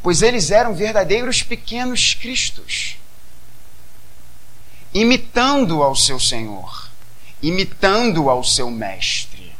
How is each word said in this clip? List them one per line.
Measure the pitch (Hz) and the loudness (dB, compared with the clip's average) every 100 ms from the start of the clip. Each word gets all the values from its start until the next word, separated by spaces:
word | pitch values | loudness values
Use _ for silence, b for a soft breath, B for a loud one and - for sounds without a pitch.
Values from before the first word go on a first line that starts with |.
Pois | 175 165 | 4 4
eles | 220 247 151 | 4 4 4
eram | 208 233 | 4 4
verdadeiros | 170 214 220 175 214 254 - | 0 2 2 4 2 2 0
pequenos | - 233 - 233 254 240 - | 2 0 -2 -2 -2 2 2
cristos, | - 233 254 - - - - - - - - - - - - - - - - - - - - - - b b b | 2 0 -2 0 -2 -2 -4 -4 -6 -8 -10 -10 -8 -8 -8 -8 -8 -8 -8 -8 -8 -8 -8 -8 -8 b b b
imitando | 190 233 254 - 233 254 285 208 160 | 2 4 4 2 2 2 4 2 4
ao | 139 | 2
seu | 135 - 127 | 4 2 2
Senhor, | - 120 110 98 90 - - - - - B - | 0 0 -4 -6 -6 -6 -6 -8 -8 -8 B -4
imitando | 151 185 - - 196 208 240 165 139 | -2 0 0 2 4 4 4 2 2
ao | 127 | 2
seu | - - 123 | 0 0 0
mestre. | 117 101 95 - - - - 87 | -2 -6 -4 -2 -2 -4 -6 -8